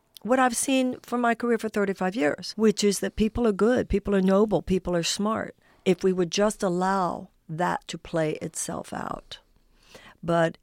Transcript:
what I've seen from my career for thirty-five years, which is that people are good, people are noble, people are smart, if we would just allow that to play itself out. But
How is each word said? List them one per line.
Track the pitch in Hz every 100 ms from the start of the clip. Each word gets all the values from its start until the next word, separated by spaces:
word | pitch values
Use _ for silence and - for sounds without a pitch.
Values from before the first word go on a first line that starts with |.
| _ -
what | 202 262
I've | 254 240
seen | - 262 254 247
from | - 240
my | 240
career | 233 240 226
for | 220
thirty-five | 214 196 190 185 208
years, | 294 - - -
which | 220 202
is | 202 190
that | 196 -
people | 214 - 240
are |
good, | 190 208 247 -
people | 196 214
are | 196
noble, | 185 190 220 175
people | - 190 180 175
are |
smart, | 165 - 208 220 - - _ _
if | - 180
we | 190
would | 185 175
just | 196 214 -
allow | 196 175 185 196 175 - 185 _ -
that | 160 175 170 -
to | 170
play | - 165 156 -
itself | 165 - - 170 -
out. | - - - - - _ _ _ _ _ - - -
But | 165 170 165 -